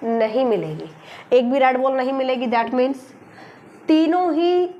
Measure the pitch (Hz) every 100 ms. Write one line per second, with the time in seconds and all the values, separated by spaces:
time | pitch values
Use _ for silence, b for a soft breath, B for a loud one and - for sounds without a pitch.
0 | 233 226 220 233 262 202 160 156 160 -
1 | B B B 247 240 277 262 254 262 262
2 | 254 269 262 254 247 233 233 254 254 269
3 | - - - B B B - - - 311
4 | 320 359 359 302 349 359 359 -